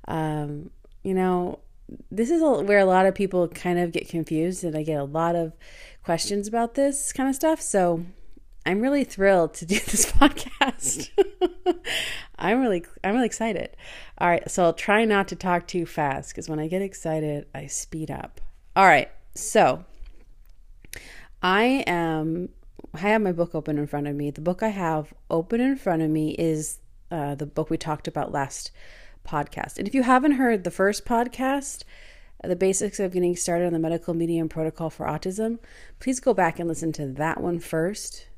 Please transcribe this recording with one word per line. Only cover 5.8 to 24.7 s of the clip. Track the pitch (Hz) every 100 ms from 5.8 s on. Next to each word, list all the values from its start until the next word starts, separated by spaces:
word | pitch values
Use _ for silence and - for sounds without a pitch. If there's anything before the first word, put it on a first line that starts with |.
| - -
questions | - 165 - 202 202
about | 233 233
this | 233 277 277 -
kind | - 269
of |
stuff. | 269 320 320
So | - 202 175 165 170 - - - - - -
I'm | 190
really | 254 285
thrilled | 254 - 196 190 160
to | - 165
do |
<laughs> | 202 -
this | - -
podcast. | - 277 - 254 - 269 - - - - - 392 - 359 -
<laughs> | 359 349 - - - - - -
I'm | 175 240
really, | 254 180 - -
I'm | 190
really | 226 233
excited. | - 226 202 - - - - - -
All | 175
right. | 170 -
So | -
I'll | 175
try | 165 - 208
not | 226 202 196
to | 175
talk | 190 175 170
too | 180 165
fast, | - 147 139 139
'cause | - -
when | 156
I | 156
get | 180
excited, | 196 - 165 160 151 147 -
I | 139 143
speed | - - 160 156
up. | 135 - - - - -
All | - 196
right. | 147 - - -
So | - - 220 156 151 180 - - - - - - - - - - - - - - -
I | 180 190 240 269 -
am, | 175 165 156 156 165 180 - - - -
I | 156
have | 196 220
my | 202
book | 170 170
open | 160 151 147
in | 147
front | 147 147
of |
me. | 143 147
The | 143
book | 156 185
I |
have | 220